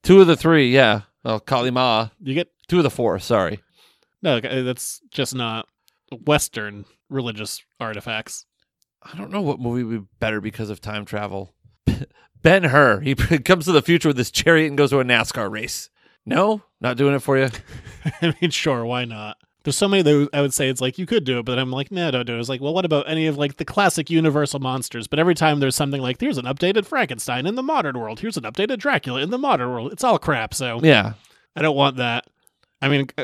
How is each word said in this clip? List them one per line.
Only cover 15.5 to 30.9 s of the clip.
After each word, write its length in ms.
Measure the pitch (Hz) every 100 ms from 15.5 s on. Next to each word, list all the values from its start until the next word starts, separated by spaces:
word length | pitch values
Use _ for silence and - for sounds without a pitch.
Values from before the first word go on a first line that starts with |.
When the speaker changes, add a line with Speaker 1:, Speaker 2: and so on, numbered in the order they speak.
Speaker 1:
race. 380 | 107 117 - - _ _ _ -
No? 360 | 160 208 208 - -
Not 160 | 123 120
doing 180 | 139 139
it 40 |
for 180 | - 135
you? 120 | 135 - - -
Speaker 2:
<laughs> 400 | - - 156 -
I 140 | 170 -
mean, 100 | 175
sure, 340 | - 156 123 117
why 200 | 123 120
not? 320 | 107 107 - _ _
There's 140 | 147 -
so 100 | 202
many 120 | 196
that 260 | 151 147 143
I 80 | 143
would 120 | 143
say 160 | - 135
it's 100 | 127
like, 180 | 131 156
you 80 | 180
could 200 | 233 131
do 140 | 123
it, 60 | 117
but 140 | 123
I'm 120 | 127
like, 200 | 131 139
"Nah, 180 | 185 170
don't 140 | 127 120
do 120 | 117
it." 20 |
It's 80 | 117
like, 140 | 127
well, 120 | 139
what 120 | 175 175
about 240 | 151 143
any 180 | 160 160
of, 100 | 143
like, 200 | 147 -
the 80 | 156
classic 440 | - 190 - 147
Universal 520 | 165 160 143 143 139
monsters? 460 | 131 139 - 117 104
But 120 | 147
every 160 | 175 165
time 240 | 160 147
there's 160 | 135 -
something 260 | 143 139
like, 200 | 127 123
"Here's 160 | 269 247
an 80 | 240
updated 400 | 139 175 214 202
Frankenstein 600 | 285 160 117 - 120 160
in 100 | 240
the 80 |
modern 360 | 269 294 147 123
world. 220 | 214 220
Here's 160 | 226 -
an 60 |
updated 340 | 214 - 214 240
Dracula 440 | 285 269 131 127
in 80 | 160
the 80 | 247
modern 320 | 285 165 123
world." 220 | 123 127
It's 140 | 208 254
all 140 | 208
crap, 340 | - 127 110
so 260 | - 127 117
Speaker 1:
Yeah. 320 | 156